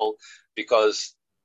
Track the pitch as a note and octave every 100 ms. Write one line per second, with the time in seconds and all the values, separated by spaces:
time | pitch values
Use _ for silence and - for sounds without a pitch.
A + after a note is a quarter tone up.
0 | G#2+ G#2+ - - _ - A2 A#2 G#2+ G#2
1 | - - _ _